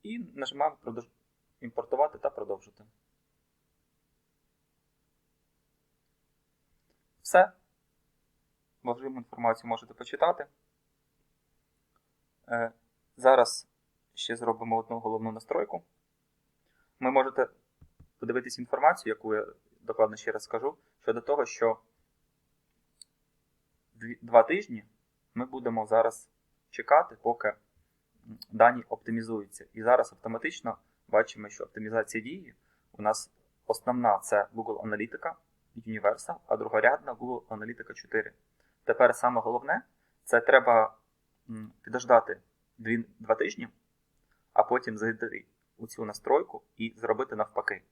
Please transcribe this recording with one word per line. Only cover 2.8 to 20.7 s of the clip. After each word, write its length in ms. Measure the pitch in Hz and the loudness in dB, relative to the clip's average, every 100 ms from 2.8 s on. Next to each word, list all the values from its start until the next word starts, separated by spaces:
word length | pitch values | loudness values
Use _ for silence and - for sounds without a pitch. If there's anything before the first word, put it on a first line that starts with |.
| 107 _ _ _ _ _ _ _ _ _ _ _ _ _ _ _ _ _ _ _ _ _ _ _ _ _ _ _ _ _ _ _ _ _ _ _ _ _ _ _ _ _ _ _ | -20 _ _ _ _ _ _ _ _ _ _ _ _ _ _ _ _ _ _ _ _ _ _ _ _ _ _ _ _ _ _ _ _ _ _ _ _ _ _ _ _ _ _ _
Все. 300 | - 180 185 - _ _ _ _ _ _ _ _ _ _ _ _ | 4 6 6 2 _ _ _ _ _ _ _ _ _ _ _ _
Важливу 340 | 123 120 135 131 | -6 -6 -6 -12
інформацію 520 | 120 - 117 113 117 | -14 -2 0 0 -4
можете 240 | 113 - | -8 -8
почитати. 520 | - 123 - 165 170 143 _ _ _ _ _ _ _ _ _ _ _ _ _ _ _ _ _ _ _ - | -18 -14 0 0 0 -8 _ _ _ _ _ _ _ _ _ _ _ _ _ _ _ _ _ _ _ -8
Е, 240 | 117 117 - _ _ _ - | -4 -4 -8 _ _ _ 2
зараз 500 | 127 127 117 - - _ _ _ _ | 6 6 6 0 -14 _ _ _ _
ще 220 | - - 117 | -14 -8 -4
зробимо 420 | 117 113 117 113 | -2 -4 -2 -4
одну 220 | 113 117 | -4 -8
головну 320 | 113 110 113 | -6 -6 -6
настройку. 520 | 110 - - 208 - _ _ _ _ _ _ _ _ _ _ _ _ | -10 -6 -4 -4 -8 _ _ _ _ _ _ _ _ _ _ _ _
Ви 120 | 131 | 0
можете 360 | 135 131 131 127 _ _ _ - _ - _ | 2 0 0 -2 _ _ _ -20 _ -20 _
подивитись 400 | 113 117 123 - | -4 -4 -6 -12
інформацію, 540 | 123 131 147 175 - | -6 2 2 2 -4
яку 220 | 110 110 107 | -6 -4 -4
я 100 | - - _ _ | -4 -14 _ _
докладно 340 | - 113 107 107 | -12 0 0 0
ще 160 | - | -8
раз 120 | 110 | -8
скажу, 340 | - 113 131 | -6 -6 -6